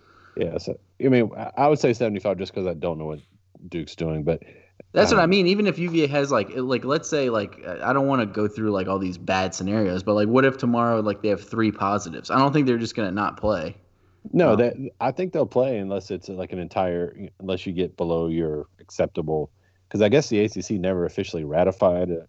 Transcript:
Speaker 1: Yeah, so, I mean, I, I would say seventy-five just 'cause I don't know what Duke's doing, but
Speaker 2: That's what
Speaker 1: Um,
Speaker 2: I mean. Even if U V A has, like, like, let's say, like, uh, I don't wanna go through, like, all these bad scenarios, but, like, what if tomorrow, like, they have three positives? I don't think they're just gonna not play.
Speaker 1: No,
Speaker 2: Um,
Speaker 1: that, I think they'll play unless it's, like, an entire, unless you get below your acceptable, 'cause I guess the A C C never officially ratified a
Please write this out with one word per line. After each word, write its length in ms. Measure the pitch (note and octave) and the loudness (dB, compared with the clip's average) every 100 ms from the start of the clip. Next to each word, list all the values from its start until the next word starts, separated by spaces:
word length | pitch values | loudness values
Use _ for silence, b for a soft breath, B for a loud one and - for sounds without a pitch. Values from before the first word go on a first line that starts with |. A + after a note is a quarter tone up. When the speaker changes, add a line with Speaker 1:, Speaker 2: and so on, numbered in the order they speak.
| b b b - | b b b -6
Speaker 1:
Yeah, 220 | F2 E2 | -4 -4
so, 220 | - - _ - | -8 -10 _ -2
I 60 | C3+ | 2
mean, 200 | B2 G#2+ - | 4 2 -4
I, 140 | A2 - | -8 0
I 100 | C#3+ | 2
would 100 | D3 | 4
say 160 | C3+ | 2
seventy-five 460 | A#2 A2+ G2+ G#2 F#2 | 2 0 -2 -2 -4
just 120 | F#2+ G2+ | -4 -6
'cause 100 | F#2 | -6
I 80 | |
don't 240 | D#2+ F2 D#2+ | -4 -6 -6
know 80 | D#2 | -8
what 140 | D2+ - _ _ - F2+ | -10 -16 _ _ -20 -12
Duke's 260 | F2 D2+ - | -10 -10 -6
doing, 280 | E2 D#2 | -4 -2
but 180 | D2+ D#2+ - b b b - | -2 -2 -6 b b b -4
Speaker 2:
That's 180 | - G#3 | 2 4
what 60 | G#3 | 6
Speaker 1:
Um, 40 | |
Speaker 2:
I 40 | E3+ | 4
mean. 200 | G3 F3 | 4 4
Even 200 | G3+ G#3 | 2 0
if 100 | D#3+ | 0
U 100 | F3 | 0
V 140 | E3 | 0
A 40 | C#3+ | 2
has, 240 | C#3+ C#3 | 2 2
like, 200 | B2 F#2+ C3 | 0 0 -4
like, 300 | B2+ B2 B2+ | -2 -2 0
let's 240 | D#3+ E3 | -2 0
say, 200 | D3+ C3 | -2 0
like, 320 | A2+ E2+ - F2 | 0 -2 -10 -12
uh, 120 | E2+ | -6
I 100 | F#2+ | 0
don't 140 | C3+ C#3 | 2 2
wanna 180 | C3+ G#2 | 2 0
go 200 | G#2 G#2 | 0 -2
through, 240 | A2 G#2+ | 0 0
like, 160 | G2 F#2 | 0 0
all 120 | G2 | -2
these 180 | F#2+ F2 | -2 -4
bad 360 | F#2 F#2 F#2+ | -2 0 0
scenarios, 500 | - F#2+ A2 G2 F2+ | -2 -2 0 0 0
but, 100 | G2 | 0
like, 140 | G#2 G#2 | 2 4
what 180 | B2+ C3+ | 6 4
if 120 | C3 | 2
tomorrow, 420 | B2 A#2+ A#2 A2+ | 0 2 2 2
like, 200 | G#2 G2+ | 0 -2
they 80 | G#2+ | 0
have 120 | G2 | -2
three 280 | - A2+ A2 | -2 0 0
positives? 580 | G2+ G2+ G2+ F2 C#2+ - | 2 0 -2 -4 -10 0
I 80 | A2 | 4
don't 160 | C#3 | 4
think 140 | D3+ C3 | 4 2
they're 100 | A#2 | 2
just 180 | A2+ - | -2 -4
gonna 160 | G2 | -4
not 260 | G2 G2 - | -2 -4 -2
play. 380 | G#2+ F#2 D#2 - _ _ _ _ - | -2 -2 -4 -10 _ _ _ _ -4
Speaker 1:
No, 200 | E3 D3+ | 2 4
Speaker 2:
Um, 60 | G#2 | 4
Speaker 1:
that, 160 | A#2+ - C3+ - | 2 0 -12 -4
I 100 | B2+ | -4
think 220 | C3+ F#3 | -2 -4
they'll 120 | D#3+ A#2+ | -2 0
play 320 | B2 C3+ A2 | 0 0 -2
unless 300 | G2 G2 - | -4 -6 -6
it's, 180 | F#2 - | -10 -10
like, 240 | F#2 F2+ | -10 -8
an 60 | F#2 | -8
entire, 560 | E2+ F#2+ F#2 F2 F2 - G2 - | -6 -2 0 -2 -4 -8 -16 -12
unless 260 | F#2+ F#2 G2 | -6 -6 -4
you 80 | |
get 240 | F2 F2 - | -4 -4 -2
below 300 | E2+ E2 E2 | -2 0 0
your 400 | E2 D#2+ D2+ - _ | -2 -2 -4 -8 _
acceptable, 680 | - - - - D#3 D#2 - _ _ _ _ | -14 -4 -2 -2 -4 -4 -4 _ _ _ _
'cause 120 | - | 2
I 80 | G#2 | 4
guess 200 | C#3 - | 4 2
the 100 | G#2 | 0
A 80 | G#2+ | 0
C 140 | F#2+ | -2
C 160 | - G#2 | -6 -2
never 280 | F#2 F2+ E2+ | -2 -2 -2
officially 380 | - F#2+ E2+ | -4 -6 -6
ratified 640 | D2 D#2 F2+ F#2 F#2+ F2+ F2+ | -2 2 2 4 2 2 -2
a 160 | E2 | -4